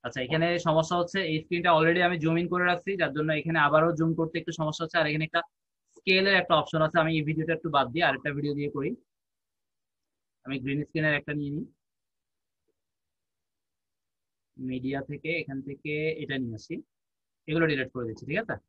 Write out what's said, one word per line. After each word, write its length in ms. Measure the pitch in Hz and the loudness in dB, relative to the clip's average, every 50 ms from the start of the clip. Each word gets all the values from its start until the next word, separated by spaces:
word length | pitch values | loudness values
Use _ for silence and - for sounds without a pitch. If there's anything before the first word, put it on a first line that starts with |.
| - | -10
আচ্ছা, 160 | 123 - 131 127 | -8 -6 -6 -4
এখানে 200 | 123 156 160 165 175 175 170 170 | 0 2 2 2 2 0 0 2
সমস্যা 300 | 170 156 160 160 - 180 175 | 4 4 4 2 2 0 0
হচ্ছে, 180 | 175 175 - 190 185 156 | 0 0 0 -2 0 0
এই 60 | 156 156 | -2 -2
স্ক্রিনটা 280 | 156 - 175 175 170 180 170 | -2 -2 -4 0 4 4 6
already 240 | 156 160 165 170 180 180 175 | 6 6 4 4 4 4 2
আমি 80 | 180 170 | 2 2
zoom 140 | 151 165 165 170 | 2 2 2 2
in 60 | 175 170 | 0 0
করে 120 | 180 180 180 175 | 0 0 2 2
রাখছি, 200 | 175 175 - 190 196 180 | 0 0 -2 -4 -2 -2
যার 120 | 165 143 135 | -2 -2 0
জন্য 140 | 151 151 156 156 151 | -2 0 0 0 -2
এখানে 180 | 143 160 165 160 147 | -2 0 2 2 4
আবারও 240 | 143 147 156 160 170 165 151 | 6 6 4 4 4 2 2
zoom 120 | 165 165 160 156 | 0 0 2 0
করতে 160 | 165 160 165 165 | -2 -2 -2 -6
একটু 120 | 160 - 160 165 | -6 -6 -4 -4
সমস্যা 220 | 160 151 151 - 165 | -4 -4 -2 -4 -8
হচ্ছে। 140 | 156 - 170 | -2 0 0
আর 60 | 156 147 | 0 2
এখানে 140 | 151 156 160 160 | 0 -2 -2 -2
একটা 120 | - 170 165 _ _ _ _ _ _ _ _ _ _ | -2 -4 -4 _ _ _ _ _ _ _ _ _ _
স্কেলের 380 | - _ - 185 190 190 202 196 185 | -8 _ 2 4 4 4 4 4 2
একটা 140 | 180 - 170 151 | 4 4 2 2
option 200 | 143 - - 160 156 | 2 0 0 2 2
আছে, 100 | 156 - 170 | 4 4 2
আমি 80 | 156 160 165 156 | 2 4 2 0
এই 60 | 151 151 | 0 0
ভিডিওটা 240 | 156 156 156 165 165 160 | -2 -2 0 0 -2 -2
একটু 100 | - 165 147 | -2 0 2
বাদ 100 | 139 131 120 | 2 2 2
দিয়ে 120 | 120 160 175 147 | 0 2 2 2
আরেকটা 220 | 135 127 - 147 143 | 2 0 -4 -6 -4
video 180 | 143 143 147 143 143 | -2 -4 -2 -2 -2
দিয়ে 120 | 143 147 - | -4 -4 -4
করি। 140 | 143 135 170 247 - _ _ _ _ _ _ _ _ _ _ _ _ _ _ _ _ _ _ _ _ _ _ _ _ _ _ _ _ _ | -4 -4 -4 -6 -8 _ _ _ _ _ _ _ _ _ _ _ _ _ _ _ _ _ _ _ _ _ _ _ _ _ _ _ _ _
আমি 100 | 127 139 131 | -10 -8 -6
green 180 | 123 139 139 147 147 | -4 -4 -2 -4 -4
স্ক্রিনের 280 | - _ 160 156 156 147 143 | -4 _ 0 2 2 2 0
একটা 120 | 143 - 147 147 | -2 -4 -6 -4
নিয়ে 140 | 143 143 143 | -4 -4 -6
নিই, 100 | 156 240 - _ _ _ _ _ _ _ _ _ _ _ _ _ _ _ _ _ _ _ _ _ _ _ _ _ _ _ _ _ _ _ _ _ _ _ _ _ _ _ _ _ _ _ _ _ _ _ _ _ _ _ _ _ _ _ _ _ | -6 -8 -10 _ _ _ _ _ _ _ _ _ _ _ _ _ _ _ _ _ _ _ _ _ _ _ _ _ _ _ _ _ _ _ _ _ _ _ _ _ _ _ _ _ _ _ _ _ _ _ _ _ _ _ _ _ _ _ _ _
media 440 | - 131 127 127 127 127 131 139 139 135 - | -10 -8 -6 -6 -6 -6 -6 -6 -6 -6 -8
থেকে, 200 | 147 139 - 156 170 160 | -12 -10 -6 -6 -6 -6
এখান 160 | 151 139 135 135 127 | -6 -8 -10 -10 -10
থেকে 260 | 139 139 - _ 151 151 151 156 160 156 156 | -10 -14 -10 _ -6 -4 -2 -2 -2 -4 -4
এটা 120 | 147 135 139 131 | -6 -6 -4 -4
নিয়ে 140 | 127 117 110 104 | -4 -6 -8 -10
আসি, 160 | - - 160 254 - _ _ _ _ _ _ _ _ _ _ _ _ - | -10 -10 -12 -12 -12 _ _ _ _ _ _ _ _ _ _ _ _ -2
এগুলো 160 | 156 165 165 160 | 0 2 2 2
delete 200 | 147 135 127 - _ | 2 -2 -4 -6 _
করে 120 | 127 120 113 | -6 -6 -6
দিচ্ছি, 160 | 110 - - 123 | -8 -10 -8 -4
ঠিক 100 | 151 208 | -4 -4
আছে? 120 | 226 208 131 107 _ | -4 -4 -8 -10 _